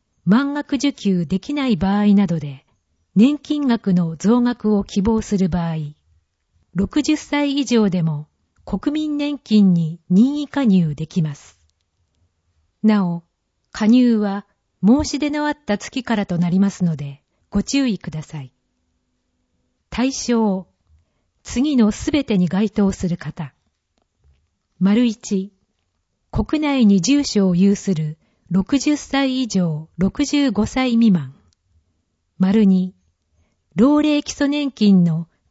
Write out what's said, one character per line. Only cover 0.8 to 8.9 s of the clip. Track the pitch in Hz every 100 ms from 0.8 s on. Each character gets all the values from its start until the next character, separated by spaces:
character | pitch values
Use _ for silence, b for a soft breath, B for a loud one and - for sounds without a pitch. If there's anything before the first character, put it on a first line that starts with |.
| 285
給 | 269 202 185 165
で | 190
き | -
な | 294 262
い | 196
場 | 190 202
合 | 208 202
な | 202
ど | 170
で、 | 147 135 _ _ _ _ _ -
年 | 247 294
金 | - 302 277
額 | 233 -
の | 180 165 160
増 | 190 240
額 | 240 240 214 208
を |
希 | 196 -
望 | 196 220
す | - 202
る | 185
場 | 175 170
合、 | 160 147 147 _ _ _ _ _ _ _
六 | 170 196 -
十 | 294 302
歳 | - 285 285 277
以 | 269
上 | 240 208
で | 180
も | 160 147 151 _ _ _ -
国 | 196 294